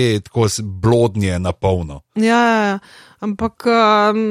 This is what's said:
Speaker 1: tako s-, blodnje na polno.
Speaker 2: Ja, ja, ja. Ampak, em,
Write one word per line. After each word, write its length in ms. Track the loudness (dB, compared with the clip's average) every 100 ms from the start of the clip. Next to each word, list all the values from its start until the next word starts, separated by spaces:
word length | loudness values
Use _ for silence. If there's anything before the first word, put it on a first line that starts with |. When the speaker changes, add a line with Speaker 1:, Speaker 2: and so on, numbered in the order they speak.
| 2 0
Speaker 1:
tako 240 | -4 -2
s-, 160 | -2 -2
blodnje 800 | -8 -2 2 4 2 0 -2 -2
na 140 | -2
polno. 500 | -2 -2 -2 -4 -10 _
Speaker 2:
Ja, 100 | -2 0 2
ja, 280 | 2 0 0
ja. 120 | -4 -8 -20 -20 -10
Ampak, 460 | -8 -6 -6 -4
em, 560 | -2 2 4 4 2 0 -2